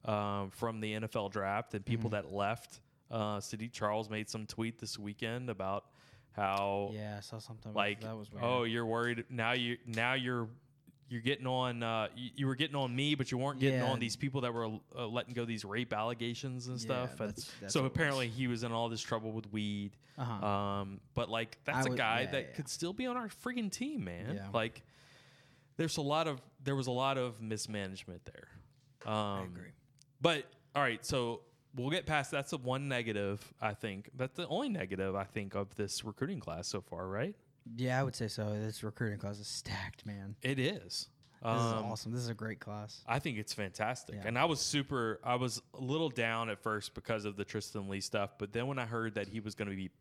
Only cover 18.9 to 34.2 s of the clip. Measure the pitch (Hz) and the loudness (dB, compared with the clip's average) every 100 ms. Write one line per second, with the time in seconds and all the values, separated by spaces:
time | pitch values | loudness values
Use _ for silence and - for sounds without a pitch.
18.9 | 113 - 113 110 110 107 107 104 104 101 | -2 0 0 0 -4 -4 -2 0 -2 -4
19.9 | - - - 120 107 104 101 101 101 98 | -8 -18 -6 -4 2 4 4 2 0 -2
20.9 | 98 - - 120 113 117 - - 127 131 | -8 -6 -4 0 0 -2 -4 0 2 2
21.9 | 123 113 117 131 135 - - 143 - 170 | 4 4 4 2 0 -2 -6 -6 -4 -4
22.9 | 202 254 247 220 - 247 247 208 - 269 | -2 -2 -2 -4 -4 -2 0 -2 -2 -2
23.9 | 294 92 85 107 - 98 113 113 - - | -2 -4 -4 -4 -4 2 2 2 -2 -20
24.9 | - - - - - - - _ - 160 | -20 -20 -20 -20 -20 -20 -20 _ -2 0
25.9 | - 143 156 160 131 - - 139 139 127 | 2 4 4 2 -2 -8 -6 0 2 2
26.9 | 123 135 135 123 110 110 107 - 107 98 | 4 4 4 0 -2 -4 -4 -2 -2 -2
27.9 | 95 - 90 - - - - - _ _ | -6 -10 -12 -12 -16 -20 -20 -20 _ _
28.9 | _ 110 107 104 98 92 87 85 - _ | _ 0 2 2 0 -4 -8 -12 -18 _
29.9 | _ - _ 165 151 - - _ 143 135 | _ -20 _ 2 2 -2 -18 _ 4 4
30.9 | 110 - 139 120 113 - _ _ 120 127 | 2 0 2 2 -2 -10 _ _ -4 0
31.9 | 175 - 151 135 143 139 151 123 131 143 | 0 2 2 2 -2 -2 -4 0 0 2
32.9 | 123 113 104 101 104 - - 110 104 110 | 0 2 2 2 0 -6 -4 -2 -2 -4
33.9 | 98 - 127 | -4 -8 -4